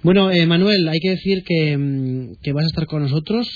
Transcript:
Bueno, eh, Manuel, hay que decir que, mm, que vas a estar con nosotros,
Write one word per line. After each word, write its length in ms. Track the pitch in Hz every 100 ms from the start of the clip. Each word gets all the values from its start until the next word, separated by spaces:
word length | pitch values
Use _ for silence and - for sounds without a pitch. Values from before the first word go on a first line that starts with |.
Bueno, 280 | 160 196 190
eh, 160 | 180 165
Manuel, 420 | 180 196 202 160
hay 100 | 160
que 120 | 180
decir 320 | 185 185 190
que, 320 | 185 170 151 143
mm, 600 | 139 135 131 127 127 -
que 120 | -
vas 100 | 143
a 40 | 160
estar 180 | - 156
con 160 | 156
nosotros, 440 | 143 147 151 220 233